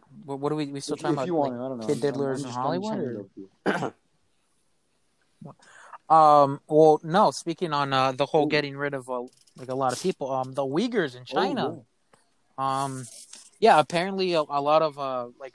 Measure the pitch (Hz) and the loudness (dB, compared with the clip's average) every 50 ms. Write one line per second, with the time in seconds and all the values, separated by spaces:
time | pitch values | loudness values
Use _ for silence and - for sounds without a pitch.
0 | _ _ - - - 135 139 135 139 147 151 156 151 139 139 139 - - 147 143 | _ _ -20 -18 -14 -12 -8 -6 -4 -2 -2 -2 -4 -6 -8 -10 -8 -8 -8 -6
1 | 160 151 151 143 131 185 170 156 143 135 123 120 123 135 131 120 113 123 147 - | -4 -2 -2 -2 -2 -2 0 0 0 -2 -2 -6 -8 -8 -8 -6 -4 -4 -4 -2
2 | 143 143 135 139 143 135 131 131 139 123 120 123 127 143 165 180 202 220 214 190 | -2 -2 -2 -2 -4 -4 -4 -6 -8 -8 -8 -6 -4 -4 -4 -4 -4 -6 -6 -6
3 | 151 127 117 104 101 - _ - 95 - _ _ - 165 170 170 151 151 - _ | -6 -6 -8 -10 -12 -14 _ -20 -20 -20 _ _ -4 -4 -4 -4 -4 -8 -10 _
4 | _ _ _ _ _ _ _ _ _ _ _ _ _ _ _ _ _ _ _ _ | _ _ _ _ _ _ _ _ _ _ _ _ _ _ _ _ _ _ _ _
5 | _ _ _ _ _ _ _ _ - 143 - _ _ - - - - - - - | _ _ _ _ _ _ _ _ -20 -20 -20 _ _ -20 -20 -20 -20 -20 -20 -10
6 | _ - 156 160 156 151 147 147 143 139 139 143 _ - 156 151 160 156 151 151 | _ 4 6 8 8 10 8 8 6 6 2 -4 _ 2 4 6 8 8 6 4
7 | - 156 165 202 214 156 - - - 170 160 - - 160 147 143 143 139 135 131 | 2 0 2 4 4 4 2 -2 -6 -8 -8 -6 -6 -4 -2 -2 -2 0 2 2
8 | 131 135 131 127 143 - - 156 147 147 156 147 147 143 139 139 143 143 139 135 | 2 2 2 0 -2 0 2 2 2 2 0 -2 -2 -2 -6 -6 -6 -6 -6 -6
9 | 123 131 127 123 123 127 _ _ _ _ - 147 131 123 127 135 135 127 120 - | -8 -8 -8 -8 -8 -10 _ _ _ _ -20 -14 -10 -6 -4 -2 -2 -2 -2 -2
10 | - 185 180 - 147 131 135 131 131 131 131 147 139 135 135 165 240 247 240 214 | -2 -4 -4 -4 -4 -4 -4 -4 -4 -4 -4 -4 -4 -2 -2 -2 -2 -2 -2 -2
11 | 170 135 123 127 127 - 262 269 - - 269 220 156 - - - - _ _ _ | -2 -4 -6 -12 -14 -6 -4 -2 -2 -2 -2 -4 -4 -6 -6 -10 -16 _ _ _
12 | _ _ _ _ _ _ _ _ _ _ _ - 135 135 135 135 139 135 131 131 | _ _ _ _ _ _ _ _ _ _ _ -6 -4 -4 -2 -4 -4 -6 -6 -10
13 | 127 - - - - - - - - - _ _ 196 220 185 156 147 - 175 165 | -12 -14 -18 -20 -20 -20 -20 -20 -20 -20 _ _ 4 6 6 6 4 2 0 -4
14 | 175 196 196 190 185 185 175 160 151 - 143 143 143 147 151 160 160 151 139 147 | -2 -2 -4 -4 -2 0 0 -2 -2 -2 -2 -2 2 4 4 4 2 0 -2 -6
15 | 139 135 131 127 120 120 123 - 135 131 - | -8 -6 -6 -8 -8 -10 -14 -18 -20 -20 -20